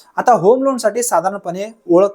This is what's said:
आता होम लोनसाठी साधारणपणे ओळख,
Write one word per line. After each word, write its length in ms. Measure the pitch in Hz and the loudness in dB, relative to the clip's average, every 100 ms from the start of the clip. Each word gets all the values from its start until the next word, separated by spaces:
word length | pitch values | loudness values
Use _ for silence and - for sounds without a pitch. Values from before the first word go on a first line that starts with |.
| _ - | _ -2
आता 160 | 247 | 0
होम 300 | 214 180 262 | 2 4 2
लोनसाठी 400 | 269 254 214 240 | 0 -2 -2 -2
साधारणपणे 640 | 240 175 185 202 190 180 214 226 - | -2 -2 -2 -6 -8 -10 -12 -12 0
ओळख, 200 | 175 202 | 2 2